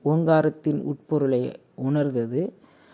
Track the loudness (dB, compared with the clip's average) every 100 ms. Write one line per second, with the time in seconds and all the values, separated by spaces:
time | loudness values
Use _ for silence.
0 | 0 2 4 4 2 0 -2 -2 -4 -8
1 | -4 -2 0 0 -2 -8 _ -6 -2 0
2 | 0 -2 -2 -4 -4 -8 -20 _ -20